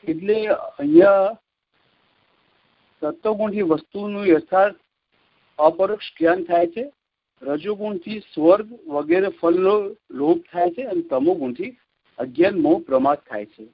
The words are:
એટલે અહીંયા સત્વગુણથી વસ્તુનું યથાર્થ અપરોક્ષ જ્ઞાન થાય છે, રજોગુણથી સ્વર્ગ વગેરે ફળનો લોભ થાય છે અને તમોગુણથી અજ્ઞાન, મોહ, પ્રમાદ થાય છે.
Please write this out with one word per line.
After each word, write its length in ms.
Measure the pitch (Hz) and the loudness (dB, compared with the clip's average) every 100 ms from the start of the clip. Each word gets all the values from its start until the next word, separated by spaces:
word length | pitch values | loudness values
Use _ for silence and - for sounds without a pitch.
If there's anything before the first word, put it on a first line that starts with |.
એટલે 440 | - 160 196 220 214 | -6 -6 -2 -2 0
અહીંયા 880 | - - - 143 160 196 196 190 226 _ _ _ _ _ _ _ _ _ _ _ _ _ _ _ _ | -4 -4 -8 4 6 8 6 2 -4 _ _ _ _ _ _ _ _ _ _ _ _ _ _ _ _
સત્વગુણથી 600 | 151 165 214 214 214 202 | -8 -4 -4 -2 -4 -2
વસ્તુનું 680 | 180 151 - 202 208 202 202 | 0 -2 -2 -10 -8 -4 2
યથાર્થ 480 | 156 - 185 202 - _ _ _ _ _ _ _ - | 2 2 2 2 -2 _ _ _ _ _ _ _ 0
અપરોક્ષ 460 | 151 170 190 214 - - | 2 2 -2 -2 -10 -2
જ્ઞાન 240 | 165 180 | 0 0
થાય 240 | 170 170 170 | 0 0 0
છે, 240 | 220 277 _ _ _ _ _ | -4 -12 _ _ _ _ _
રજોગુણથી 800 | 131 147 185 208 208 196 170 214 | -8 -6 -6 -8 -6 -8 -10 -12
સ્વર્ગ 680 | - - 156 202 220 240 - | -12 0 4 4 2 -16 -8
વગેરે 400 | 143 147 175 196 | -6 0 0 0
ફળનો 680 | - 170 175 190 208 202 214 _ | -2 0 2 2 0 -2 -12 _
લોભ 280 | - 156 170 - | -4 0 0 -2
થાય 200 | 175 175 | -4 -2
છે 120 | 170 | -2
અને 180 | 262 180 | -6 -6
તમોગુણથી 760 | 165 131 143 - 131 120 208 247 _ _ _ - | -4 -2 0 -2 -6 -8 -12 -12 _ _ _ -12
અજ્ઞાન, 380 | 131 123 185 196 | -10 0 0 2
મોહ, 240 | 147 170 | 0 0
પ્રમાદ 380 | 165 131 131 143 | 0 0 0 -2
થાય 280 | _ 107 104 | _ -12 -12
છે. 180 | _ 113 | _ -20